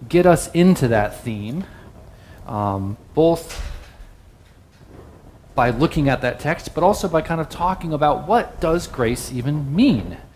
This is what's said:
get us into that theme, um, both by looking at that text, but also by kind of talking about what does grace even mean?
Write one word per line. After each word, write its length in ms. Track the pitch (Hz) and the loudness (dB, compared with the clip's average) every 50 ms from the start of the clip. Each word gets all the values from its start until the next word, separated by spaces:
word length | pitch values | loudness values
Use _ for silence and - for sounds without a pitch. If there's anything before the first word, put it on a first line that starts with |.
| 127 | -6
get 200 | 113 165 175 180 | 0 2 6 6
us 240 | 180 170 147 - - | 6 6 4 2 0
into 360 | - 170 180 190 175 - 139 117 | 2 4 6 6 6 4 4 2
that 340 | 113 107 104 - - - | 2 2 2 0 -4 -8
theme, 420 | - 120 110 104 101 110 135 180 190 - - - - - - - - - - - - - - - - | -10 -8 -8 -8 -8 -8 -8 -8 -10 -10 -14 -20 -20 -20 -20 -20 -20 -20 -20 -20 -20 -20 -20 -18 -12
um, 520 | - 117 104 104 101 98 98 98 98 107 - - - - | -8 -4 -2 -2 -2 -2 -4 -4 -6 -8 -12 -14 -2 2
both 480 | 147 160 165 165 165 - - - - - - - - - - - - - - - - - - - - - - - - - _ _ - - - - - - - - - - - - - - - - | 2 4 4 2 0 -4 -10 -12 -10 -10 -10 -12 -14 -16 -18 -20 -20 -20 -20 -20 -20 -20 -20 -20 -20 -20 -20 -20 -20 -20 _ _ -20 -20 -20 -20 -20 -20 -20 -20 -20 -20 -20 -20 -20 -20 -6 -2
by 160 | 135 120 123 | 0 2 2
looking 400 | 117 120 156 180 - 160 143 139 | 2 2 0 0 0 0 0 0
at 100 | 127 123 | 0 0
that 200 | 127 123 120 - | -2 -4 -4 -4
text, 340 | - 147 170 - - - - | -4 -4 -4 -6 -8 -8 -2
but 100 | 156 170 | 2 2
also 240 | 190 208 - - 180 | 2 2 2 -2 -2
by 140 | 165 160 | -2 -2
kind 180 | 156 - 165 165 | -2 -2 -4 -4
of 80 | 156 - | -6 -8
talking 460 | - - 175 180 190 185 - 165 156 | -6 -4 -4 -4 -4 -4 -6 -6 -2
about 340 | 139 151 147 139 143 139 160 | 0 2 0 0 0 0 0
what 320 | 220 233 - - - - | 0 0 0 -2 -6 -4
does 260 | 175 160 165 175 165 | -2 0 0 -2 -2
grace 460 | - - - 120 113 123 123 - - | -6 -4 -2 -2 -2 -2 -4 -6 -8
even 420 | 131 123 117 143 151 151 143 135 147 | -8 -6 -4 -4 -4 -4 -4 -2 2
mean? 440 | 185 254 285 165 104 85 87 80 - - - - | 2 4 4 2 2 -2 -6 -12 -16 -18 -20 -20